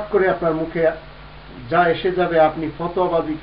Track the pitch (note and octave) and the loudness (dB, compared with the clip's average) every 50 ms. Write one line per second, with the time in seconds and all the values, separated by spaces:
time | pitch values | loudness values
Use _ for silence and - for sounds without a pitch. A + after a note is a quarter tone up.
0 | - - G#3+ F#3+ F#3+ F3+ D#3+ - E3+ E3 D#3 D#3+ D#3+ - - E3 D#3+ D#3+ - - | 6 2 2 2 2 2 2 2 0 0 0 0 -2 -4 -2 0 2 2 0 -2
1 | - - - - - - - - - - - - B2 A#2 E3 F3 F3 E3+ D#3+ - | -10 -18 -20 -20 -20 -20 -20 -20 -20 -18 -18 -16 -6 0 2 4 4 4 2 2
2 | - F#3 F3+ F#3 F3+ F3 E3+ D#3+ D#3 D#3 - D#3+ D#3 D3 - - E3+ E3+ - F#3+ | 0 0 0 2 0 2 4 4 4 4 4 -2 -6 -6 -6 -6 -6 -4 0 0
3 | F3+ E3+ E3 E3 D3 D#3 D#3 D#3 | 0 2 2 0 0 -2 -6 -8